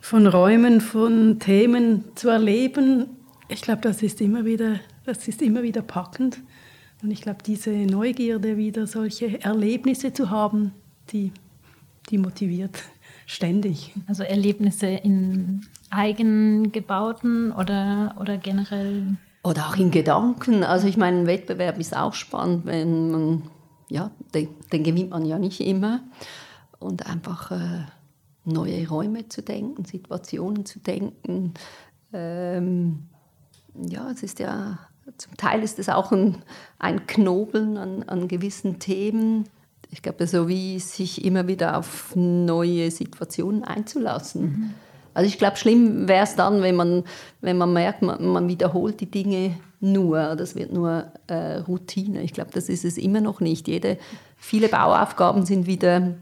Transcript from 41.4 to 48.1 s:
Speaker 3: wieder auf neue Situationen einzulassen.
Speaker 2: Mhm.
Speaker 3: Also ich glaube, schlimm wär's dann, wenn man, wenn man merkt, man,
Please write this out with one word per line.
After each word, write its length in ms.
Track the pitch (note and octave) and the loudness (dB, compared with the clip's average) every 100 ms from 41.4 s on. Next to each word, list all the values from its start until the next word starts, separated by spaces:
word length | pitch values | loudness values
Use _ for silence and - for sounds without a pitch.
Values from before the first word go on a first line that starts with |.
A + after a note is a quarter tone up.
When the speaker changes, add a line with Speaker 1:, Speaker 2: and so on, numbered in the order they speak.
| F3+ | 0
Speaker 3:
wieder 300 | F#3+ E3 D#3 | 0 0 -2
auf 360 | E3 - - F3+ | -6 -12 -6 0
neue 760 | F3 F3 F3 E3 E3+ F3 E3 | 2 2 2 2 2 0 -2
Situationen 760 | E3 - - - - F3 G#3 | -4 -10 -8 -10 -4 -2 -2
einzulassen. 760 | - - G#3+ D4+ A3 B2+ - - | -4 -8 -6 -4 -2 -4 -6 -4
Speaker 2:
Mhm. 320 | F3 D3 A3 G3+ - - - | -4 -2 -6 -8 -18 -20 -10
Speaker 3:
Also 160 | - G3 | 0 0
ich 80 | G3 | 4
glaube, 180 | G3+ G3 | 0 2
schlimm 540 | A3+ A#3 A#3 G#3 F#3 | 4 6 6 4 4
wär's 260 | F#3+ G#3 - | 4 4 2
dann, 260 | F#3 G#3 | 2 4
wenn 140 | F#3 F3+ | 2 4
man, 300 | F3 F3+ F3 - - _ | 4 2 0 -12 -20 _
wenn 180 | - F3+ | -2 2
man 140 | F3 | 4
merkt, 300 | F3 F3+ G3 | 4 2 0
man, 260 | F3+ | -2